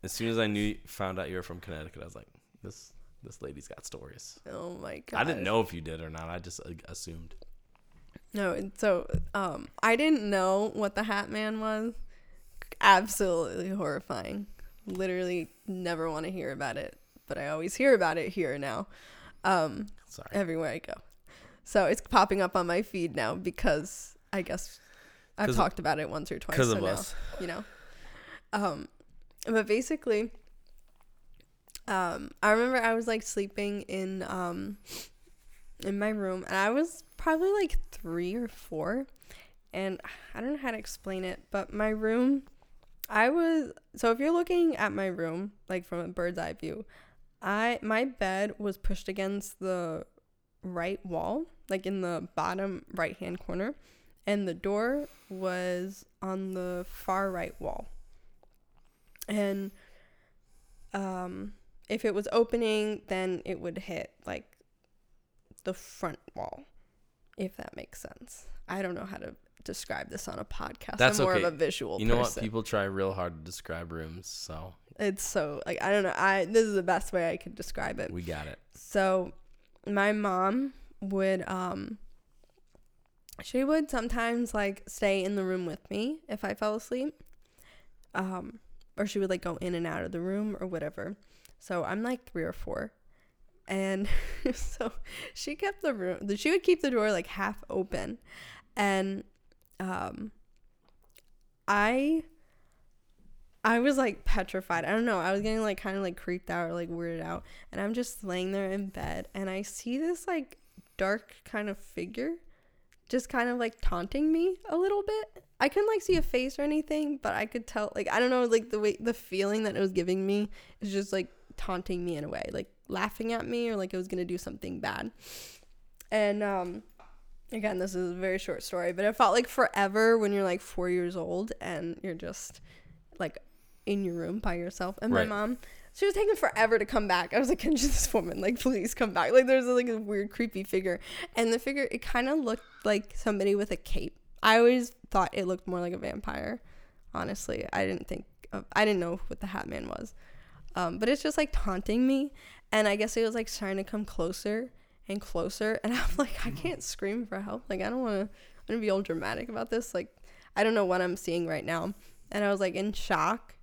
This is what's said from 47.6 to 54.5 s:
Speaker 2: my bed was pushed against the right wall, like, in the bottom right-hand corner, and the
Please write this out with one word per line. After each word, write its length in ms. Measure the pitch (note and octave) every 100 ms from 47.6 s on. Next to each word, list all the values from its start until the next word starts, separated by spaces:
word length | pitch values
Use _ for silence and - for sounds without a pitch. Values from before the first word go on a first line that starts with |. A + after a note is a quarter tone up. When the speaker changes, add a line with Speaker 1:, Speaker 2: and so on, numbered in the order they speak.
| A3+ A#3+
Speaker 2:
my 220 | G#3+ A3
bed 520 | C4+ B3 G3 F#3+ G#3 -
was 180 | G#3 F#3+
pushed 300 | - F#3 -
against 520 | F#3+ F#3+ G3+ G3 -
the 460 | F#3 F3+ F3 D#3+ - _ _ _ _ _
right 400 | F#3 F3 E3+ G3 F#3
wall, 400 | E3 E3+ A#3+ E4 - -
like, 160 | F#3+ F#3+
in 160 | G3
the 260 | F3+ E3+ F3+ -
bottom 500 | E3 F#3 G3 F#3 -
right-hand 460 | - E3 F#3+ F3 F3
corner, 340 | - F3 G#3 D4 - - - - -
and 200 | G#3
the 60 | F#3+